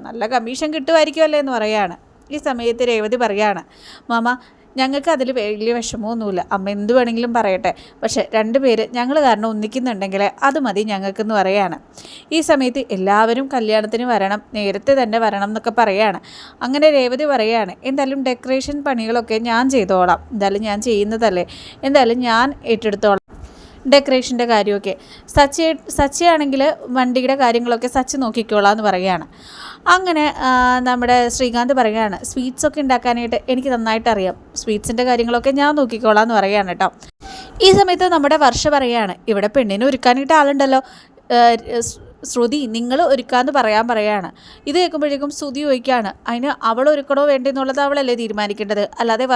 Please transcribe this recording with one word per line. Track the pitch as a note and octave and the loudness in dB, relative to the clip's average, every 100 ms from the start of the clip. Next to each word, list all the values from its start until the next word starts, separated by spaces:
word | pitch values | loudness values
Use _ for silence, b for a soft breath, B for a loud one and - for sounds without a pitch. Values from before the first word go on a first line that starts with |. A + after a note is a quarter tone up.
| - | -6
നല്ല | A#3 A3 | -8 -4
കമ്മീഷൻ | B3+ A3+ C4 D#4 D#4 | -2 -4 -6 -6 -4
കിട്ടുമായിരിക്കുമല്ലേ?" | C4+ E4 D#4 D#4 D#4 D4+ | 2 2 2 2 0 0
എന്ന് | C#4 A#3+ | -2 -2
പറയാണ്. | G#3+ G#3+ F#3 - _ _ - | -2 -2 -2 -6 _ _ -12
ഈ | D4 D4 | -8 -6
സമയത്ത് | B3 A#3 A#3 B3 | -4 -2 -2 0
രേവതി | A3+ G#3+ A#3+ | 0 -2 0
പറയാണ്, | A3+ G3+ G#3+ G3 - B B B B | 0 0 0 -2 -8 B B B B
"മാമ, | A#3 A#3 B3 b b b C4+ | -2 -2 -4 b b b -4
ഞങ്ങൾക്ക് | C4 C#4 D#4 | -2 -2 0
അതിൽ | D4 B3+ B3+ | 0 0 -2
വലിയ | G#3 G#3+ A3 A#3+ | -4 -2 -2 -2
വിഷമമൊന്നുമില്ല, | A3+ A#3+ G#3+ A#3 G#3+ F3+ - | -4 -8 -6 -6 -4 -4 -4
അമ്മ | G3 F#3+ | -4 -4
എന്ത് | G3+ G#3 B3+ | -4 2 2
വേണമെങ്കിലും | A#3 A#3 A#3+ A#3 | 2 0 -2 0
പറയട്ടെ, | G#3+ F#3 F#3 - B B | 0 0 -2 -4 B B
പക്ഷേ | A3 C4+ - A3 | -4 -2 -2 0
രണ്ടുപേര് | A3 B3+ C4+ A3 A3 A#3+ | 0 2 2 0 -2 -4
ഞങ്ങൾ | B3 D4+ C#4 | -2 2 2
കാരണം | G#3+ A3+ | 2 0
ഒന്നിക്കുന്നുണ്ടെങ്കിൽ | G#3+ G#3+ C4 B3+ G3+ G3 G3 G3+ - C#4 | -4 -6 -4 -4 -4 -4 -2 -2 0 -2
അത് | C#4+ B3+ | 0 -2
മതി | G3 A3 | -2 -2
ഞങ്ങൾക്കെന്ന്" | G3 G3 G3 G#3+ G#3+ | -4 -6 -6 -2 0
പറയാണ്. | F#3+ G3+ F#3 - - - B B B D#4 | 2 2 0 -4 -16 -20 B B B -2
ഈ | D#4 | 2
സമയത്ത് | D4 B3+ B3+ - F#3+ | 2 0 -4 -4 -2
എല്ലാവരും | F#3+ G#3 A3+ A#3+ C4+ | 2 2 2 0 -2
കല്യാണത്തിന് | C4 A3 A3 G#3+ A3+ B3 | -4 0 0 0 -4 -2
വരണം, | A3+ F#3+ G#3 - G#3+ | -2 -2 -4 -8 -6
നേരത്തെ | G3+ G3 A#3+ C4+ | -4 -2 2 2
തന്നെ | A#3+ A3+ | 2 0
വരണം | A3+ G3 G3+ | 0 0 -4
എന്നൊക്കെ | G#3+ A#3 A3 | -4 -2 0
പറയാണ്. | A3 F#3+ G#3+ F3 - B B B B3+ | 2 2 0 -2 -10 B B B -4
അങ്ങനെ | C#4+ D4+ C#4+ | 2 4 4
രേവതി | B3 B3+ D4+ | 2 0 0
പറയാണ്, | C4+ A3 A3+ F#3+ - B3 | 0 0 0 -2 -6 -6
"എന്തായാലും | C#4 C4+ C#4 C4 | -2 -2 -2 -4
ഡെക്കറേഷൻ | B3 B3+ C4 C4 C#4+ C#4+ | -4 -2 -4 -4 -6 -4
പണികളൊക്കെ | B3 A3 A#3+ A#3 A3 A#3 | -4 -2 -2 -2 -2 0
ഞാൻ | A3+ C4 C4+ | 0 2 2
ചെയ്തോളാം, | F#3+ F#3+ F3+ E3+ - | 2 2 4 2 -2
എന്തായാലും | A3 G3 G3+ A3 | -4 -2 -2 -4
ഞാൻ | G#3 A#3+ | -4 0
ചെയ്യുന്നതല്ലേ, | G#3 G#3 A3 A3+ F3+ F3 B B B C4+ | 0 0 0 0 0 -4 B B B 0
എന്തായാലും | C#4 A#3 A#3+ B3 | 4 4 2 0
ഞാൻ | A3+ C4+ C#4+ - | 2 0 -2 -4
ഏറ്റെടുത്തോളാം | A3 A3 G#3 G#3 G3 - - B B B B C4 | -2 -2 0 2 0 -2 -16 B B B B 2
ഡെക്കറേഷൻ്റെ | C#4+ C#4 C4 B3 A#3+ A#3+ | 4 4 0 0 -2 0
കാര്യമൊക്കെ. | A3 G3+ G3+ G3+ F#3 B B B | 2 2 -2 -4 -8 B B B
സച്ചി, | - C#4 D#4 D#4+ D#4 - - | 2 2 2 -2 -2 -4 -2
സച്ചിയാണെങ്കിൽ | C#4 - F4 D#4+ C#4+ C4+ C#4 - - B3 | 0 2 4 4 2 0 0 0 -4 -2
വണ്ടിയുടെ | B3+ B3 B3+ C4+ | 0 0 0 2
കാര്യങ്ങളൊക്കെ | B3 A#3 A#3+ A#3 B3 C4 | 2 2 0 -2 -2 -2
സച്ചി | B3+ C#4 | -2 -2
നോക്കിക്കോളാം" | A#3+ A3+ A3 G#3 G3+ | -2 -4 -2 2 2
എന്ന് | G#3+ G#3+ | 2 0
പറയുകയാണ്. | F#3 F#3+ F3 - B B B B B - | 0 0 -2 -6 B B B B B 2
അങ്ങനെ, | F4+ F#4 D#4 D4+ - C4 | 2 2 0 0 0 0
ആ, | B3+ B3 B3+ B3 | 2 2 2 0
നമ്മുടെ | B3 A#3+ B3 A#3+ | 0 2 2 2
ശ്രീകാന്ത് | A#3 B3+ A#3+ B3+ B3 | 0 -2 0 0 2
പറയുകയാണ്, | A3+ A3 G#3+ F#3+ - | 2 0 -2 -4 -8
"സ്വീറ്റ്സൊക്കെ | - B3+ B3+ D4+ D#4 | -6 -6 -2 -4 -2
ഉണ്ടാക്കാനായിട്ട് | C4+ B3 B3 A#3+ A#3 A#3 - | 0 0 0 -2 -2 -4 -2
എനിക്ക് | B3+ C4+ | -2 -2
നന്നായിട്ട് | A#3+ A3 A3 A#3 | -2 0 0 0
അറിയാം, | G#3+ F#3 - - - | 0 0 -4 -12 -10
സ്വീറ്റ്സിൻ്റെ | - G#3 - A#3 B3 | -4 -4 -4 -2 0
കാര്യങ്ങളൊക്കെ | A#3+ A#3 A#3+ B3+ C#4 | 0 0 0 0 2
ഞാൻ | C#4+ D4+ | 2 2
നോക്കിക്കോളാം" | B3+ A3+ A3+ G#3 A3+ | 0 0 2 4 4
എന്ന് | A3 | 2
പറയുകയാണ് | G3 G#3 F#3+ | 2 0 -2
കേട്ടോ. | F3 F#3+ - B _ - B B B F#4+ | -2 -2 -4 B _ -18 B B B 6
ഈ | F#4+ | 6
സമയത്ത് | F#4+ F4+ F4+ | 4 2 2
നമ്മുടെ | E4 C#4 D#4 C#4 | 2 2 4 4
വർഷ | - D4+ C#4+ | 2 2 2
പറയുകയാണ്, | B3+ A#3 G3 F3+ - | 2 0 -2 -4 -4
"ഇവിടെ | G3+ G#3 C#4 | -2 0 0
പെണ്ണിനെ | A3 G3 C4 | 0 0 0
ഒരുക്കാനായിട്ട് | C4 B3 B3+ C#4 D#4+ | 2 2 2 4 4
ആളുണ്ടല്ലോ, | C#4 C#4 C#4 C4 - B B _ - A#3+ | 4 2 2 2 0 B B _ 0 4
ഏ, | A#3+ A#3 - A#3+ A#3 | 6 4 -2 -6 -6
സ്-, | - - - C4 | -8 -18 -18 -8
ശ്രുതി | B3 A#3 D4 B3+ A3+ | -2 -2 -2 -4 -4
നിങ്ങൾ | A#3+ C4+ E4+ | -2 0 2
ഒരുക്കാന്ന് | C4+ A#3 B3 C4+ C#4 | 2 0 0 0 0
പറയാൻ" | A3 G#3+ A#3 | 2 2 0
പറയുകയാണ്. | A3+ G#3 G#3 F3 - B B - | 0 0 -2 -6 -12 B B -4
ഇത് | D#4+ | 0
കേൾക്കുമ്പോഴേക്കും | F4+ D#4 D4 C#4 C#4+ D4 | 0 0 -2 -2 -6 -8
ശ്രുതി | D4 C4 D4 | -8 -4 -2
ചോദിക്കുകയാണ്, | B3+ C4 B3+ G3+ - - | -2 0 -2 -2 -8 -8
"അതിന് | A#3+ C#4 B3+ A3+ | -4 -4 -2 -2
അവൾ | A3+ C#4 | 0 2
ഒരുക്കണോ | D4+ C4+ C#4 D4 | 2 0 0 2
വേണ്ടേ | C4+ C4 | 2 0
എന്നുള്ളത് | C4+ C4+ C4+ C#4+ | -2 -2 -2 0
അവളല്ലേ | C#4+ C4 A#3+ | 0 0 -2
തീരുമാനിക്കേണ്ടത്, | A3+ G#3 G#3 G3+ G#3 G#3 G3+ - | -4 -4 -4 -4 -4 -2 -4 -2
അല്ലാതെ | A#3 A3+ B3+ | -2 0 0